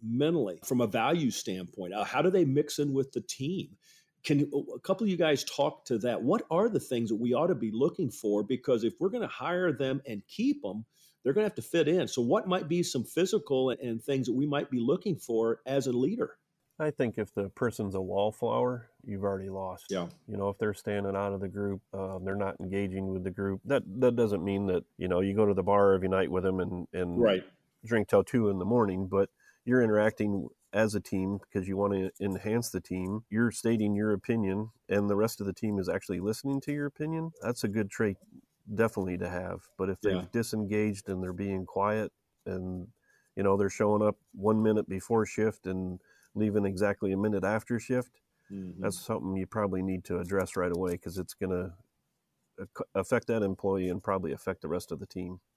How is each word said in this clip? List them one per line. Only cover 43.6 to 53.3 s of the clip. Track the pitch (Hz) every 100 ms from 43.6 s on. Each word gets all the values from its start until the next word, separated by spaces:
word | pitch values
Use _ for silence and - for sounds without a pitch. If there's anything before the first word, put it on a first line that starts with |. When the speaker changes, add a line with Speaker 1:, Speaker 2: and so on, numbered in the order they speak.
| 98
Speaker 2:
showing | - 104 104
up | 107 - _
one | 101 104 110
minute | 110 107 -
before | 95 - 113 104
shift | - 110 - 92
and | 92 92 90 _ _ _
leaving | 104 107 104
exactly | 101 92 101 101 98
a | 95
minute | 107 101
after | 95 110 - 117
shift, | - 127 - _ _ _ -
Speaker 1:
Mm-hmm. | 98 92 90
Speaker 2:
that's | 101 -
something | - 110 95 95
you | 92
probably | 110 101 92
need | 95 92 -
to | 90
address | 87 98 90 95
right | 90
away | 87 92 87
'cause | 90 92
it's | 85
gonna | - 95 90 90 90 _ _ _ _ _ _ _ -
ac-, | 98 - -
affect | 98 - 120
that | -